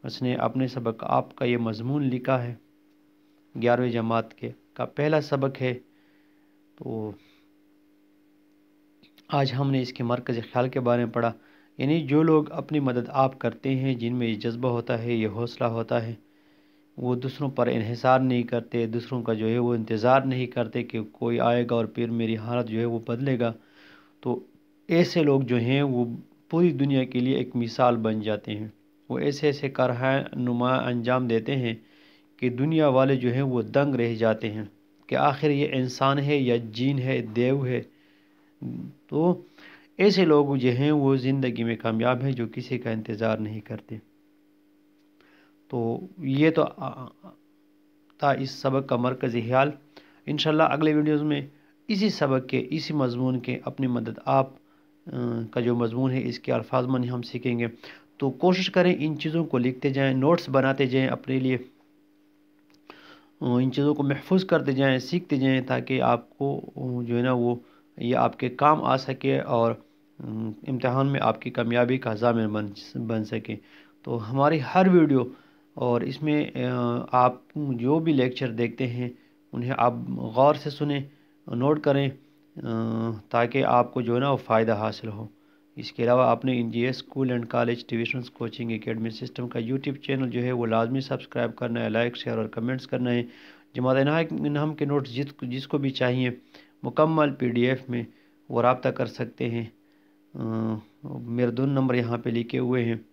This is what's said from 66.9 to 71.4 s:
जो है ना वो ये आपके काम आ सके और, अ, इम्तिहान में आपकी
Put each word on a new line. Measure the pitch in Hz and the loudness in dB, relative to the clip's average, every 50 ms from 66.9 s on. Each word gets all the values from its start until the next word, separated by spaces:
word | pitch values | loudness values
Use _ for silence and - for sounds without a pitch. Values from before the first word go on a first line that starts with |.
| 123 123 120 | -4 -4 -4
जो | 117 120 | -2 0
है | 120 123 | 0 2
ना | 131 127 | 2 2
वो | 123 120 120 120 120 - - _ _ _ _ _ - | 2 2 0 0 -2 -6 -20 _ _ _ _ _ -6
ये | - 120 127 | -2 0 2
आपके | 120 120 117 117 - 127 123 | 2 2 2 0 -2 -6 -6
काम | 123 - 143 147 156 156 | -2 2 4 4 4 4
आ | - 127 131 | 2 0 0
सके | 135 135 - 131 - - 135 135 135 | 0 0 -6 -8 -2 0 0 0 0
और, | 139 139 131 117 117 117 | 0 0 2 2 2 2
अ, | - - - _ _ _ _ _ _ - 135 120 110 110 113 110 110 - - | 0 -2 -10 _ _ _ _ _ _ -14 -12 -10 -8 -6 -6 -8 -8 -10 -6
इम्तिहान | 147 135 120 123 127 123 135 135 | -6 -4 -2 0 0 2 2 2
में | 139 139 - | 2 0 2
आपकी | - 113 113 - | 0 0 0 -2